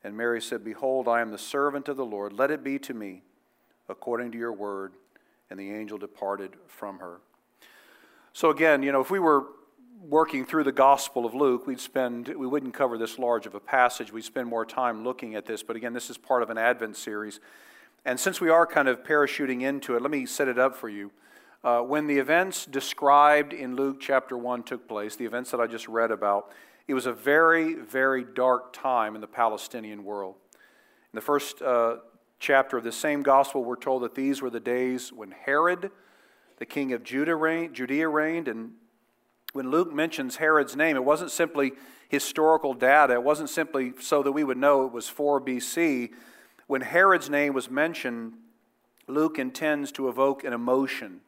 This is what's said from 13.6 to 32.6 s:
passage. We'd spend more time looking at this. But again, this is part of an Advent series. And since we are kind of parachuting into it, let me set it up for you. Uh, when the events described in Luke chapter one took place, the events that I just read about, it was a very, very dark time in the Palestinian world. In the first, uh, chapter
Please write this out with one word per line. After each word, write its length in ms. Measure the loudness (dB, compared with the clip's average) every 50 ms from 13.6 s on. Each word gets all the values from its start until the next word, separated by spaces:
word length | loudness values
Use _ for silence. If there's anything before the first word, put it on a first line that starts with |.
passage. 520 | _ -2 2 4 4 2 2 -4 -12 -10 -12
We'd 120 | -14 -14
spend 240 | -10 _ -8 -6 -4
more 180 | -4 -4 -6
time 380 | -4 -4 -2 -2 -2 -2 -4 -6
looking 300 | -8 -6 -6 -10 -10 -10
at 120 | -10 -8
this. 160 | -8 -10 -10 -8
But 140 | -10 -10
again, 160 | -8 -8 -8 -8
this 180 | -8 -10 -12
is 80 | -14 -16
part 240 | _ 0 0 0 0
of 80 | 0
an 80 | -2 0
Advent 380 | 2 2 2 2 -4 -8 -8
series. 440 | -10 -10 -8 -8 -8 -8 -10 -12 -16 _ -20 -20 -20 -20 -20 -20 -20 -20 _ _ _ _
And 140 | -4 -4 0
since 220 | -2 -4 -2 0
we 100 | 2 6
are 160 | 6 6 6
kind 220 | 6 4 2 4 4
of 160 | 2 0 0
parachuting 580 | 2 4 4 4 2 0 -2 -2 -2 -2 -2 -2
into 340 | -2 -2 -4 -4 -2 -2
it, 60 | 0 0
let 80 | 0
me 160 | -2 -4 -4
set 220 | -6 -2 -2 -2 0
it 100 | 2 2
up 160 | 2 2 2
for 140 | -4 -12 -10
you. 240 | -10 -10 -12 -12 _ _ _ _ _ -20 _ _ _ _ 0
Uh, 180 | 2 2 2
when 280 | 2 0 -2 -2 0 2
the 100 | 2 0
events 480 | 2 4 2 2 2 0 -4 -8 -10
described 840 | -6 -6 -6 -4 -4 -8 0 4 6 8 10 10 8 8 6 4 0 -6
in 240 | -10 -8 -8 -4
Luke 220 | -2 -2 -2 -2 -6
chapter 360 | -2 2 2 2 2 0 -8
one 260 | -6 -4 -4 -6 -6 -6
took 240 | -10 -12 -12 -10 -8
place, 280 | -8 -8 -8 -8 -8
the 100 | -8 -8
events 240 | -6 -6 -6 -6 -4 -2
that 80 | -2
I 60 | -2
just 220 | -2 -2 -10 -12 -4
read 220 | -2 0 0 0
about, 420 | 0 0 2 2 2 2 0 -6 -20 -20 -20 _ _ _ _
it 80 | -4 -4
was 120 | -2 -2
a 60 | -4 -6
very, 600 | -2 0 4 4 6 6 6 6 4 2 0 -4
very 480 | -6 -10 -6 -2 0 2 2 2 0 -4
dark 500 | -6 -4 0 4 4 4 2 0 -10 -20
time 400 | -6 -2 0 0 2 0 -2 -4
in 80 | -10 -14
the 40 |
Palestinian 800 | -14 -2 2 2 2 2 -2 -8 -10 -12 -12 -12 -12 -14 -12 -10
world. 320 | -10 -8 -8 -8 -8 -12 _ _ _ _
In 640 | _ -20 _ _ _ _ _ _ _ _ _ -12
the 60 | -10 -2
first, 400 | 0 0 0 0 -2 -12 -6 -2
uh, 340 | 0 2 2 2 2 0 -4 -10 -20 _ _ _ _ _ _
chapter 380 | 0 4 4 4